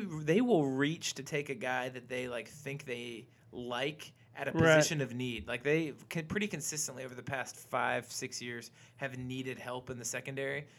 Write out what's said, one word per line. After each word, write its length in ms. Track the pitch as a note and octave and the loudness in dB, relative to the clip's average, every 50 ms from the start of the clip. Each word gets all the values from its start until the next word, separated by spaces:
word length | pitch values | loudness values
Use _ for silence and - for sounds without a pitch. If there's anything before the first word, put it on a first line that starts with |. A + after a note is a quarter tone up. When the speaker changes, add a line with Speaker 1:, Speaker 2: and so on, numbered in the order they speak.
| G#3+ F#3 D#3 D#3 D3+ | -2 -4 -4 0 2
Speaker 1:
they 160 | D3+ E3 A3 | 6 6 6
will 260 | B3+ B3 - D#3+ C#3+ | 8 8 8 6 6
reach 480 | C3+ C3 C3 C#3+ D3 E3 F3 - - - | 6 4 4 2 2 2 0 -4 -6 -6
to 80 | - C3+ | -6 -6
take 260 | - D#3+ D3+ C#3+ C#3+ | -4 -2 -2 -2 -4
a 60 | C3+ | -4
guy 340 | A2+ A#2+ B2+ B2+ B2+ B2 C3 | -4 -2 -2 0 0 -2 -4
that 180 | B2 B2 B2 A#2+ | -6 -8 -8 -4
they, 180 | B2+ B2+ B2+ B2 | -4 -4 -2 -2
like, 200 | A#2+ A#2 A2+ - | -4 -6 -8 -10
think 360 | - - - C#3 C#3 C#3+ - | -14 -12 -8 -8 -8 -6 -6
they 440 | C3 A#2+ A#2+ A#2+ A#2+ A#2 G#2+ B2+ - _ _ - - - | -6 -6 -6 -6 -8 -10 -12 -12 -16 _ _ -20 -14 -10
like 600 | A#2+ B2 A#2+ A#2+ A#2+ C3+ D3+ D#3 - - - - _ - - - | -8 -6 -4 -2 -2 -2 -2 -4 -6 -12 -18 -18 _ -20 -20 -12
at 140 | D3 C#3 C#3 | -8 -4 0
a 20 | |
Speaker 2:
Right. 260 | - E3 E3 E3 D#3 | 4 6 8 10 10
Speaker 1:
position 240 | D#3 D3+ - E3+ D3 | 10 8 6 4 0
of 140 | C3+ A2+ A#2 | 0 -2 -2
need. 320 | B2 B2+ B2 A#2 A2 G2 | -2 -2 -2 -2 -4 -4
Like, 160 | A#2+ B2 A#2+ B2 | -4 -6 -2 2
they 320 | C#3+ D3+ D#3 E3 D3 A#2 - - - | 4 4 4 2 0 -4 -8 -10 -6
can 180 | - E3 D#3+ | -6 -6 -4
pretty 220 | D#3 F#3+ G#3 G#3+ G#3 | -4 -2 -2 -2 -2
consistently 560 | F#3+ D3+ C#3+ - D#3 D3+ - - B2+ B2+ C3 | -2 -4 -6 -4 -4 -4 -4 -6 -6 -8 -12
over 100 | B2+ B2 | -10 -10
the 80 | B2 B2 | -10 -6
past 340 | - C#3 C3 A#2+ - - | -4 -2 -2 -2 -4 -8
five, 540 | - - - - B2 A#2+ A#2+ B2 B2 A#2 - | -14 -8 -2 0 2 4 4 2 0 -2 -4
six 320 | - - C3+ B2+ - - B2 | -6 -6 -6 -6 -6 -6 -6
years 300 | B2 A#2+ A#2 A2+ - - - - - - | -6 -6 -8 -10 -12 -16 -20 -20 -20 -10
have 200 | - C3+ C3+ B2+ | -6 -6 -6 -6
needed 420 | B2+ B2+ B2+ B2+ C3 B2+ C3+ B2+ A2 | -6 -8 -6 -6 -6 -6 -6 -8 -8
help 300 | - B2+ B2 B2+ B2+ - | -6 -6 -6 -6 -6 -8
in 80 | C3 A#2+ | -8 -6
the 60 | A#2 | -6
secondary. 640 | - - B2+ C3 C#3 C3+ C3+ C#3 C3+ C#3 C#3+ D3 - - | -6 -6 -6 -6 -6 -6 -4 -4 -4 -4 -6 -8 -10 -16